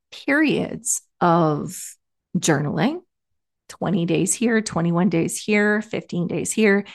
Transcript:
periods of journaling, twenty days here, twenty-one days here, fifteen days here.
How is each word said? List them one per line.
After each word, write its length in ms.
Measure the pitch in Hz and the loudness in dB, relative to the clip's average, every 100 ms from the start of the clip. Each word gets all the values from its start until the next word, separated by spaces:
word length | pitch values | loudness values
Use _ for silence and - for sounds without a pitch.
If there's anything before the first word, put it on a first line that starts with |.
| _ | _
periods 880 | - - 277 311 196 - - 226 - _ - | -12 -2 2 2 0 -2 -6 -6 -6 _ 0
of 600 | 175 170 160 147 160 185 - - _ _ _ 180 | 2 4 4 0 -4 -10 -16 -18 _ _ _ -4
journaling, 640 | - 143 147 - 196 339 - _ _ _ _ _ - | 0 0 0 -2 -2 -2 -10 _ _ _ _ _ -20
twenty 340 | - 180 175 | -8 -2 0
days 300 | 170 160 185 | 0 0 0
here, 260 | - 233 226 | 0 0 0
twenty-one 480 | 214 - 170 170 185 | 0 -2 0 2 2
days 340 | 170 165 - | 2 -2 -4
here, 380 | - 208 208 208 | -2 2 2 2
fifteen 460 | 214 - - 175 175 | -2 -8 -8 -6 -4
days 260 | 170 - | -4 -4
here. 320 | - 220 196 202 | 2 4 4 0